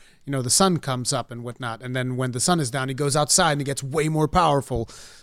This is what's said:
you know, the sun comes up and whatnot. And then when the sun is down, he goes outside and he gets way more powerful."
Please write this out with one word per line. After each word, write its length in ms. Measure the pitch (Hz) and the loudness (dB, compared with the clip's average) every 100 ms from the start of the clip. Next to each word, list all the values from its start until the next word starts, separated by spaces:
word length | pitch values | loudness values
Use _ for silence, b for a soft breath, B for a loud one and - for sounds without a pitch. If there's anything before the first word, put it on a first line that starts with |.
| b b | b b
you 60 | - | -6
know, 80 | 139 | -4
the 80 | 123 | 0
sun 300 | - 190 165 | 4 4 2
comes 340 | - 127 120 | -2 -4 -2
up 180 | 135 117 | -4 -6
and 140 | 120 | -10
whatnot. 380 | 120 - 123 113 | -12 -8 -8 -8
And 120 | 127 | -6
then 220 | 127 127 123 | -4 -2 -2
when 160 | 131 | -2
the 80 | 123 | 0
sun 180 | - 175 | 0 2
is 120 | 131 | 0
down, 180 | 135 131 | -2 -4
he 60 | |
goes 200 | 131 143 147 | -2 0 0
outside 360 | 147 - 170 | 2 4 4
and 80 | 147 | 2
he 60 | 139 | -2
gets 160 | 135 | -6
way 240 | 139 156 156 | -4 0 0
more 200 | 156 156 | 2 2
powerful." 600 | 185 165 143 - 120 110 B B B | 4 4 4 0 -4 -4 B B B